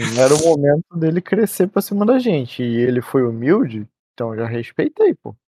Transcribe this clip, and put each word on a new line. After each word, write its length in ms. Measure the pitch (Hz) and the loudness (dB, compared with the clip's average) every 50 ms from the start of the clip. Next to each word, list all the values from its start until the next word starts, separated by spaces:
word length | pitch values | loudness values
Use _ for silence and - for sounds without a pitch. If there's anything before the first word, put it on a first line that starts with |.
| 120 113 113 | -4 -2 2
era 160 | 120 131 135 151 | 4 4 4 4
o 120 | 151 156 | 4 4
momento 520 | 170 160 143 143 143 147 160 - _ 175 | 2 2 4 4 2 2 2 -2 _ -6
dele 240 | 170 160 160 160 180 | -4 -2 -2 0 -2
crescer 460 | - - 196 202 226 196 - - 185 | -2 -2 0 0 0 0 0 0 -2
pra 160 | 190 - 202 202 | 0 0 -2 -4
cima 240 | - 202 202 208 | -2 -2 0 2
da 120 | 226 262 262 | 2 2 2
gente, 420 | 247 240 180 147 127 120 - - 123 | 2 0 0 -2 -2 -4 -6 -6 -4
e 140 | 120 117 | -2 0
ele 260 | 117 120 123 123 123 120 | 0 0 0 0 -2 -2
foi 240 | - - 135 127 | -2 0 0 0
humilde, 640 | 120 113 113 120 139 180 220 269 135 110 110 104 - _ _ _ _ _ | 0 -2 -2 0 2 2 2 2 -2 -4 -8 -10 -12 _ _ _ _ _
então 200 | - 117 113 110 | -8 -8 -6 -6
eu 60 | 107 | -6
já 60 | 117 | -6
respeitei, 680 | 110 117 117 120 - - - - 302 - - 440 381 - | -6 -6 -6 -8 -6 -4 -4 -4 -2 0 0 0 0 0
pô. 200 | - - - - - _ _ | -2 -6 -16 -18 -18 _ _